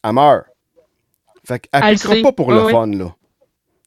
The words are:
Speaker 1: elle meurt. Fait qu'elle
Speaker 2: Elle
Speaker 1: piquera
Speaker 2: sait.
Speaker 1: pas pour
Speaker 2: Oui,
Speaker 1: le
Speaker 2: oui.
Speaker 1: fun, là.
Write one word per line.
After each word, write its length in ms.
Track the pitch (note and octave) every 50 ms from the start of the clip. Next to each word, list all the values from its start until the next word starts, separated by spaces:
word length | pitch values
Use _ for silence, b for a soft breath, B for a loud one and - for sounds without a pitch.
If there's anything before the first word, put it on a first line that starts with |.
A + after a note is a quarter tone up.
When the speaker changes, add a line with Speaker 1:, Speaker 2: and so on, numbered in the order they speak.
| -
Speaker 1:
elle 80 | A2
meurt. 320 | A2 C3 C#3+ D3 B2+ G2 - _ _ _ _ _ _ _ _ _ _ _ _ _ _ _ _ _ _ _ _
Fait 120 | - B2 A#2+
qu'elle 220 | - - - C#3 G#3+
Speaker 2:
Elle 100 | G#3+ G#3+
Speaker 1:
piquera 200 | G3 - - G#3+
Speaker 2:
sait. 60 | A3+
Speaker 1:
pas 100 | A3+ - -
pour 160 | - D3+ B2
Speaker 2:
Oui, 60 | B2
Speaker 1:
le 100 | A2 A2
Speaker 2:
oui. 60 | - A#2
Speaker 1:
fun, 140 | A#2 A2+
là. 280 | G#2+ G2+ G2 F#2 F2 - _ _ _ _ _ _ _ _ _ _ _ _ _ _